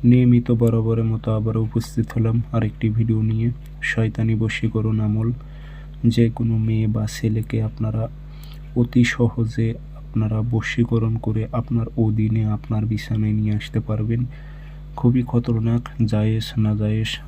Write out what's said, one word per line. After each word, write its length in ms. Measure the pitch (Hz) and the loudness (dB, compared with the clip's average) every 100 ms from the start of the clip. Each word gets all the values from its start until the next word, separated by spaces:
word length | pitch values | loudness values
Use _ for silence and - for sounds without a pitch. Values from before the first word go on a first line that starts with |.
নিয়মিত 460 | 120 123 123 120 120 | 8 8 8 6 4
বরাবরের 540 | 117 117 113 110 113 | 4 4 2 2 0
মতো 320 | 113 113 - 110 | 0 -2 0 0
আবারও 260 | 110 113 | 0 0
উপস্থিত 440 | 110 113 - - 113 120 | 0 -2 -2 -2 -2 0
হলাম 260 | 113 113 113 | 2 0 0
আরেকটি 360 | 113 110 - 113 | 0 0 0 0
ভিডিও 340 | 110 117 110 | 2 2 2
নিয়ে। 280 | 110 110 117 120 - - | 2 0 0 -4 -12 -10
শয়তানি 520 | - - 110 107 113 | -4 0 0 0 0
বশীকরণ 640 | 110 110 - 113 110 110 110 | 2 0 0 -2 0 0 0
আমল, 320 | 107 107 117 123 - - - - - - 117 | 0 0 0 -4 -10 -16 -16 -16 -16 0 2
যে 240 | 117 117 | 4 4
কোনো 280 | - 113 113 | 2 0 2
মেয়ে 280 | 110 110 110 | 2 2 2
বা 200 | 113 107 | 0 -2
ছেলেকে 560 | - 113 110 107 113 | -2 -2 -2 -2 -2
আপনারা 460 | 110 - 110 110 110 - - - - - - 120 | -2 -4 -4 -2 -4 -8 -16 -16 -16 -16 -6 0
অতি 280 | 120 123 | 2 4
সহজে 680 | 117 - 120 - 113 - 113 117 - - | 4 4 0 2 -2 0 -2 -2 -12 -16
আপনারা 460 | - 110 107 110 | -4 -2 0 0
বশীকরণ 760 | 117 117 - - 117 117 113 113 | 0 0 0 0 2 2 2 -2
করে 320 | - 110 113 | -2 -2 -2
আপনার 340 | 120 - 113 113 - | -4 -2 -2 -2 0
অধীনে 500 | 110 110 110 110 110 | 2 2 2 0 0
আপনার 400 | 107 - 110 110 | -2 -2 -2 -2
বিছানায় 460 | 110 - 110 107 | -4 -2 -2 0
নিয়ে 220 | 107 107 | 0 0
আসতে 260 | 104 - 113 | -2 -2 -4
পারবেন। 440 | - 107 110 117 123 - - - - - - - | -2 -4 0 -2 -2 -8 -16 -16 -16 -16 -14 0
খুবই 260 | 120 127 | 2 2
খতরনাক, 600 | 123 120 120 113 113 117 - - | 2 0 0 0 2 0 -2 -2
জায়েজ 420 | 113 107 107 110 110 - | 0 2 2 0 -2 0
না 160 | 107 | 0
জায়েজ 360 | 107 107 110 110 - | 2 0 0 -2 -6